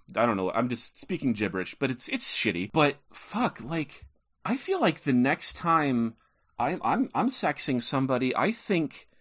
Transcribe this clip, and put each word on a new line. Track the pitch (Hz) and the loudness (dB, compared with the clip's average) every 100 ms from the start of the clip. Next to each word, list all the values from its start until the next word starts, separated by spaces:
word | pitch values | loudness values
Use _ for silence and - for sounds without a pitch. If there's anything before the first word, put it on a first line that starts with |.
| - 98 | -8 0
I | 120 | 2
don't | 101 | 2
know. | 92 | 0
I'm | - 123 | 0 0
just | 120 - - | -2 -6 -12
speaking | - 180 139 | -6 -2 0
gibberish, | 104 101 92 90 - | 0 0 -2 -4 -2
but | 131 | -2
it's, | 123 - | -2 -4
it's | 262 - - | -2 0 2
shitty. | - 85 92 | 0 0 0
But | 160 147 139 _ | 2 2 2 _
fuck, | - - 202 247 - | -14 -8 -2 -2 -2
like, | - 165 147 - - _ _ _ | -6 -6 -6 -10 -20 _ _ _
I | - 254 | -4 -4
feel | - 381 | -2 2
like | 226 147 | 2 2
the | - | 2
next | 123 127 160 - - | 4 4 2 -2 -4
time | 170 165 143 123 117 117 _ _ _ - | 2 2 4 2 0 -4 _ _ _ -4
I'm, | 120 180 | -2 0
I'm, | - 190 254 | 0 2 0
I'm | - 226 | 0 0
sexing | - 170 143 - 127 | 0 -2 -2 -2 0
somebody, | 117 139 131 127 127 - | 0 0 2 2 2 2
I | 147 | 0
think | 226 - 185 156 - - _ | -2 0 0 0 -6 -20 _